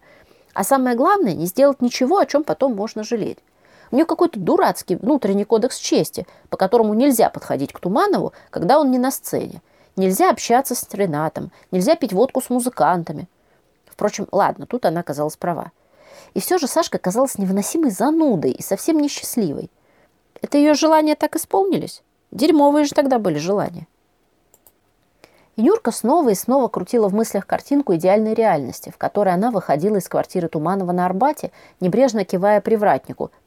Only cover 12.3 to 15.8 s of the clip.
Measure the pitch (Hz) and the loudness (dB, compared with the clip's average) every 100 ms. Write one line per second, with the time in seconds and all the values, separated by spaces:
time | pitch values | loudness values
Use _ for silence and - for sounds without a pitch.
12.3 | 262 - 247 247 - 151 180 165 151 170 | -2 -2 -2 -2 0 0 0 -4 -10 -14
13.3 | _ _ _ _ _ _ - 208 - 190 | _ _ _ _ _ _ -4 -4 -4 -4
14.3 | 190 156 - 143 - 185 165 165 143 151 | 0 0 -2 -8 -4 -2 -2 -4 -4 -6
15.3 | - 180 165 - _ | -4 -6 -6 -10 _